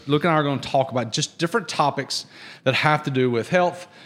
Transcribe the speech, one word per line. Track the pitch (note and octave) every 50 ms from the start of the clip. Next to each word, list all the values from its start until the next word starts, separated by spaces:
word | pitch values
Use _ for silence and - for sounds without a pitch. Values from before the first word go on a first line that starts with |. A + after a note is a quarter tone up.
| -
Luke | C#3 C#3+ D3+ D#3+
and | F3
I | D#3+
are | D#3 D3
gonna | C#3+ C#3 B2
talk | - - - C#3 C3 -
about | A#2 B2+ A#2 A2+
just | - - C#3+ - -
different | - D#3+ E3 - A#3 F3
topics | - - - D3+ C#3 C3+ C#3 C3 - - - - - - - - - - - _
that | C3 B2
have | - - D3+ D3+ D3 -
to | D3+
do | C3+ B2+ B2+ B2+
with | A#2+ A#2 G#2 -
health, | F3 F3+ F3+ F3 - - - - - - -